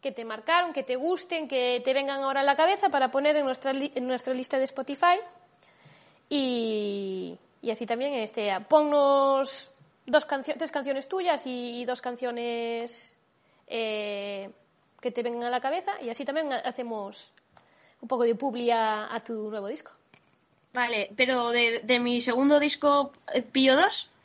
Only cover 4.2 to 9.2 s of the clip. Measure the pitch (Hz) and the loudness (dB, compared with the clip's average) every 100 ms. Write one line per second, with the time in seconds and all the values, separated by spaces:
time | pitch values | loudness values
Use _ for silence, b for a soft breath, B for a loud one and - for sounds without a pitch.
4.2 | 262 254 254 269 269 269 262 277 349 370 | -2 -6 -2 -2 -2 -4 -8 2 4 4
5.2 | - - _ _ b b b b b b | -2 -20 _ _ b b b b b b
6.2 | _ 294 262 247 226 214 208 202 196 190 | _ -2 0 0 -2 -2 -4 -4 -6 -8
7.2 | 180 180 _ _ 233 220 226 233 277 277 | -8 -12 _ _ -6 -6 -4 -2 -2 -4
8.2 | 214 - 208 190 - 302 302 294 277 277 | -6 -4 -2 -2 4 4 6 4 6 4